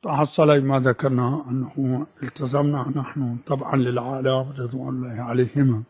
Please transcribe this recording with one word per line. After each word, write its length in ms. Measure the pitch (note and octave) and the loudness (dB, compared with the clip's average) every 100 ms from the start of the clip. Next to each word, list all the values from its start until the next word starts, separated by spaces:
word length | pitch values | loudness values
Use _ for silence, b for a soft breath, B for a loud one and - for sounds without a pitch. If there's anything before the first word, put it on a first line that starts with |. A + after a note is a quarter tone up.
تحصل 600 | G#3 C#3+ D3+ - D3+ D3 | -2 0 0 4 6 6
ما 140 | C3+ C3+ | 4 2
ذكرنا 640 | B2+ A#2+ C#3 B2+ B2 C#3+ C3 | 2 2 2 2 0 -2 -4
أنه 560 | C3 A#2+ - C3 B2+ D3+ _ | -4 -4 -2 -2 -2 -4 _
التزمنا 680 | C3 - C3 C#3+ D3 C#3+ B2+ C#3+ | -12 -6 -2 2 2 0 -2 -4
نحن 400 | B2+ D3 B2+ A#2+ - | -4 -4 -4 -4 -4
طبعًا 300 | C#3 D3+ C#3+ | -4 0 0
للعالم 760 | B2 A#2+ A#2+ C3+ C3+ C3 C3 C3+ | 2 0 -4 -2 0 0 -2 -6
رضوان 300 | A#2+ C3 C3+ | -8 -6 -6
الله 340 | C3 B2 A2 | -6 -8 -8
عليهما 600 | A#2+ B2 B2 C#3+ C3+ A2+ | -2 0 2 4 2 2